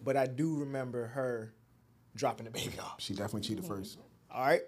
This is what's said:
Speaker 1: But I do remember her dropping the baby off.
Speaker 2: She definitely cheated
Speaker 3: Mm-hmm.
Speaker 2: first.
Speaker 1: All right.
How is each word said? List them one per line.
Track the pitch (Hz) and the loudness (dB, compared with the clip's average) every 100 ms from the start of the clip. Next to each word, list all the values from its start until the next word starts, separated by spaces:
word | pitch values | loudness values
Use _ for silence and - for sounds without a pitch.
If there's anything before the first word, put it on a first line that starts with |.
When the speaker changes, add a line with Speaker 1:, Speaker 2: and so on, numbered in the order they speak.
Speaker 1:
But | - 135 | 2 4
I | 131 | 4
do | 127 160 151 | 2 2 2
remember | 143 135 127 120 113 | 0 -2 -2 -2 -4
her | 135 127 117 110 - _ _ _ _ _ | -2 -2 -2 -6 -14 _ _ _ _ _
dropping | - 131 110 | 0 0 0
the | 113 | -6
baby | 120 127 - | -4 -4 -4
off. | - - | -8 -8
Speaker 2:
She | - | -6
definitely | 98 104 113 | -2 -2 -2
cheated | 107 107 | -2 -2
Speaker 3:
Mm-hmm. | 92 | -4
Speaker 2:
first. | 98 95 - - - - | -6 -6 -12 -20 -20 -8
Speaker 1:
All | 117 | 2
right. | 135 170 | 6 6